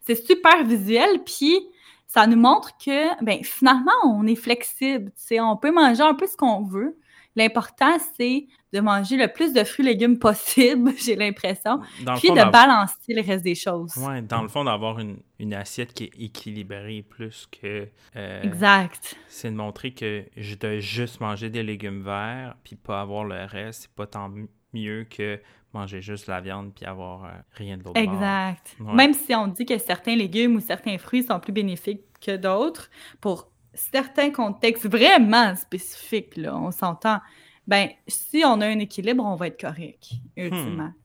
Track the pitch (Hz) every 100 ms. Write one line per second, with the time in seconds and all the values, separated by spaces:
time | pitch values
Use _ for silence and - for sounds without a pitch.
0 | - 233 - 359 330 339 247 226 196 226
1 | 349 381 - - 285 359 370 _ - _
2 | _ - 220 233 233 349 - - - 277
3 | 311 359 220 196 - - 262 262 262 494
4 | 370 208 214 226 233 240 - - 269 269
5 | 196 - - 226 226 214 285 339 294 233
6 | 302 285 381 - 262 208 202 190 254 320
7 | _ _ _ - 220 226 214 - 269 339
8 | - - 240 254 294 _ _ 196 214 202
9 | 196 262 233 - 330 254 208 - 269 214
10 | 233 240 233 208 - - 247 269 240 -
11 | 233 196 208 202 185 185 - 262 - -
12 | - 247 330 349 220 226 262 240 196 -
13 | - 226 196 190 180 175 - 175 170 131
14 | 135 135 110 117 110 147 143 107 110 113
15 | 107 98 _ _ 107 101 101 - 120 -
16 | 113 - 107 - - 104 95 101 104 110
17 | 101 _ 113 110 - - 104 104 101 _
18 | _ - 101 98 208 170 202 196 180 -
19 | - - _ - 120 107 107 104 135 123
20 | 110 104 101 - 104 104 107 107 98 107
21 | 120 - 110 101 113 113 110 104 101 98
22 | 98 101 107 123 131 - _ 107 - 101
23 | 101 101 104 92 98 101 107 117 - -
24 | 104 104 98 101 107 _ _ 113 107 107
25 | 113 - 104 104 _ _ _ 107 98 98
26 | 95 104 - 95 92 98 101 98 92 92
27 | 90 90 92 87 - - 104 95 92 226
28 | 220 190 202 196 190 180 - - 214 214
29 | 277 285 - 240 202 185 247 226 220 180
30 | - 233 196 190 240 233 - 175 - 190
31 | - 247 247 185 - 202 202 180 - 202
32 | _ _ - 196 190 190 294 330 - -
33 | - _ 208 175 - _ _ - - 269
34 | 269 - 285 285 220 202 226 233 220 226
35 | 262 370 220 226 226 185 - 185 - -
36 | - 220 - - 156 - 165 180 185 165
37 | 220 214 - _ _ _ - 202 190 -
38 | - - - 302 311 220 214 214 208 -
39 | 196 254 208 180 175 160 160 160 156 -
40 | - - - - 180 180 131 80 78 -